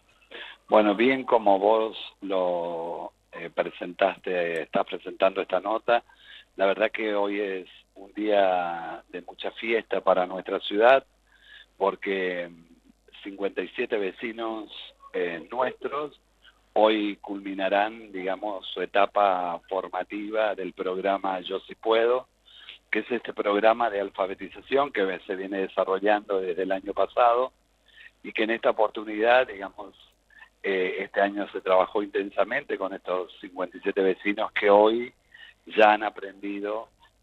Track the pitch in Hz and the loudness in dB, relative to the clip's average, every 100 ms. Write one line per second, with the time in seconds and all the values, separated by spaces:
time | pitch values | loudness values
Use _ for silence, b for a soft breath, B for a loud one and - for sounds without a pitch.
0 | _ _ _ B B B - 110 104 101 | _ _ _ B B B 4 4 6 4
1 | 123 135 123 120 104 98 101 110 110 98 | 2 2 2 4 6 6 6 4 2 -4
2 | - - 98 95 90 87 85 82 85 78 | -16 -12 -4 0 0 0 -4 -6 -8 -8
3 | 87 - _ 80 85 - 87 - 90 87 | -12 -16 _ -14 -6 -4 -4 -6 -12 0
4 | 98 - - 90 85 82 73 98 - 92 | 0 0 -4 -2 -2 -4 -2 -2 -2 -6
5 | 92 87 95 95 90 92 98 110 - 120 | -10 0 0 0 -2 -2 -2 -2 0 0
6 | B B B B B - 98 92 107 - | B B B B B 0 0 2 0 0
7 | 110 101 101 101 101 95 87 - _ - | -2 0 -2 -2 -4 -6 -10 -20 _ -20
8 | 98 - 107 101 95 90 87 85 82 85 | -14 -6 0 4 4 2 -2 -6 -8 -12
9 | - 90 87 - 101 - 113 113 - 98 | -12 -14 -14 -12 -10 -8 -2 -2 0 0
10 | 95 92 90 92 90 95 - 104 117 135 | 2 2 0 -4 -6 -6 -2 4 6 6
11 | - _ b b b b - - 98 92 | 2 _ b b b b -20 -2 0 0
12 | 98 98 92 90 87 85 82 _ _ _ | -4 -2 -2 -4 -8 -14 -20 _ _ _
13 | _ - 101 98 98 92 92 - 123 110 | _ -18 -14 -6 -4 -4 -6 -6 -4 -2
14 | 95 - 120 110 113 110 107 - - _ | -2 -6 -10 -6 -8 -8 -10 -16 -18 _
15 | - 95 87 85 - 120 127 - 127 139 | -10 -4 -4 -4 -6 -4 -4 -4 -8 -6
16 | 147 - _ _ b _ _ - 110 110 | -8 -12 _ _ b _ _ 4 6 4
17 | 104 98 - 101 98 95 95 101 107 113 | 0 -6 -10 -10 -8 -4 2 2 2 -2
18 | 110 95 92 95 104 95 - 95 90 101 | -12 -8 -6 -6 -6 -8 -8 -6 -2 2
19 | 101 104 101 90 90 85 - 95 87 92 | 2 4 2 2 -2 -6 -4 -6 -4 -6
20 | - 104 104 110 107 95 92 90 92 92 | -6 -8 -4 0 0 -2 -8 -6 -6 -2
21 | 98 98 95 92 90 95 - - 113 113 | 0 0 -2 -6 -6 -8 -10 -6 0 2
22 | 117 127 - _ B B B B _ 107 | 4 0 -4 _ B B B B _ -4
23 | - 120 - 101 104 101 110 117 117 101 | -2 -6 -4 -4 0 4 4 4 0 -2
24 | 98 - 95 95 92 104 - 135 143 110 | -4 -4 -4 -4 -12 -14 -2 0 0 0
25 | 95 90 - 95 95 98 95 - 92 95 | -2 -4 -8 -8 -6 -4 -2 -2 -2 0
26 | 104 104 104 98 92 87 92 95 98 98 | 2 0 0 -4 -2 -4 -4 -4 -4 -2
27 | 95 - 120 120 131 - _ _ b b | -2 2 4 4 -2 -8 _ _ b b
28 | b _ 101 - 110 113 127 113 107 113 | b _ -10 -2 -2 0 0 2 0 -2
29 | 107 107 117 123 123 98 95 - 98 - | -8 0 4 4 2 -4 -12 -12 -18 -20
30 | _ _ _ b b _ 98 95 92 98 | _ _ _ b b _ -2 0 0 -4
31 | 98 101 101 101 95 98 92 92 90 107 | -4 0 2 0 -6 -4 2 4 4 0
32 | 101 104 98 - 98 131 143 101 95 95 | -2 -4 -2 0 0 -2 -4 -6 -6 -6
33 | - 92 87 - 92 90 90 92 98 98 | -4 -4 -6 -12 -14 -8 -8 -6 -4 2
34 | 95 92 104 104 104 - 104 101 107 117 | 2 2 -2 -2 -4 0 6 6 6 2
35 | 123 - B B B _ - 104 107 107 | -4 -12 B B B _ -4 6 6 6
36 | 104 - 98 98 101 101 101 107 117 _ | 0 -6 -12 -10 -10 -6 -6 -6 -10 _
37 | b _ | b _